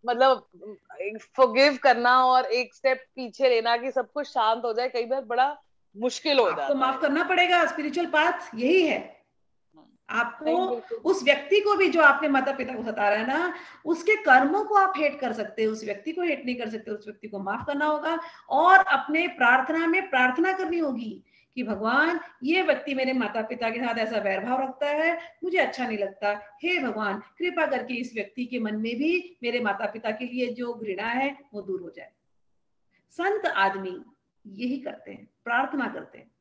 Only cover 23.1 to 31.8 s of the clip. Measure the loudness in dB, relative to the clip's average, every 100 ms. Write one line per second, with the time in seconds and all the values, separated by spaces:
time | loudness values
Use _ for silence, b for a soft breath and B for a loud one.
23.1 | 0 -2 -4 -6 -4 -4 -2 -4 -2 -2
24.1 | -2 -2 -2 -2 -2 -2 -4 -2 0 0
25.1 | -2 -8 _ -4 0 0 -2 -6 -4 -6
26.1 | -4 -4 -4 -10 -8 -4 -2 -2 -4 -4
27.1 | -6 B _ -4 0 0 -2 -4 -8 -8
28.1 | -8 -10 -8 -6 -4 -4 -4 -4 -2 0
29.1 | -2 -4 -8 -4 -2 -2 -2 -6 -6 -6
30.1 | -6 -6 -4 -4 -4 -8 -8 -8 -6 -4
31.1 | -2 -4 -6 _ -14 -8 -8